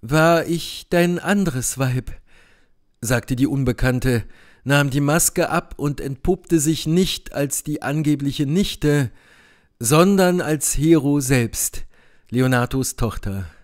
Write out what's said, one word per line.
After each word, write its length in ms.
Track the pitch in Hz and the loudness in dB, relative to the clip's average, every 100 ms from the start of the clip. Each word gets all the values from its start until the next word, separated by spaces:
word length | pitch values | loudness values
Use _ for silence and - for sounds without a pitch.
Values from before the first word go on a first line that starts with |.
war 440 | 113 151 160 170 - | 0 4 6 4 2
ich 400 | 170 - - - | -4 -6 -14 -2
dein 280 | 175 175 175 | 2 2 0
anderes 640 | - 202 185 127 117 - | 0 0 0 -2 -6 -2
Weib“, 320 | 131 123 - - _ - _ _ _ _ _ _ | -2 -2 -6 -14 _ -20 _ _ _ _ _ _
sagte 340 | 113 123 - 127 | -2 -2 -2 -2
die 120 | 135 | 0
Unbekannte, 760 | 139 127 120 127 123 131 120 - - - _ | 0 -2 0 0 0 0 0 -2 -16 -20 _
nahm 280 | 127 143 143 | 0 2 2
die 100 | 131 | 0
Maske 480 | 143 160 - - 170 | 2 2 0 0 -2
ab 240 | 165 - - | -2 -4 -6
und 220 | 143 135 | -6 -4
entpuppte 600 | 139 135 - 190 - 165 | -8 -6 -2 -2 0 0
sich 260 | 147 160 156 | 2 -2 0
nicht 480 | 170 190 - - | 2 2 -2 -8
als 300 | - 143 - | -6 -4 -4
die 180 | - 147 | -6 -6
angebliche 640 | 123 151 151 143 139 139 139 | -4 -2 0 0 -2 -2 -2
Nichte, 680 | 165 202 - 151 147 123 - _ _ _ _ _ _ | 0 0 0 0 2 0 -6 _ _ _ _ _ _
sondern 640 | 113 156 190 196 180 180 | 2 4 6 6 4 2
als 360 | 151 156 - - | 0 -2 -2 0
Hero 420 | 151 165 135 143 | 4 4 4 0
selbst, 680 | 127 135 117 - - - - - _ _ _ | 2 0 0 -4 -6 -6 -12 -14 _ _ _
Leonatos 680 | 117 127 127 120 135 127 - | 0 2 2 0 -2 -4 -4
Tochter. 520 | 117 - 104 98 90 - | -4 -4 -8 -8 -10 -14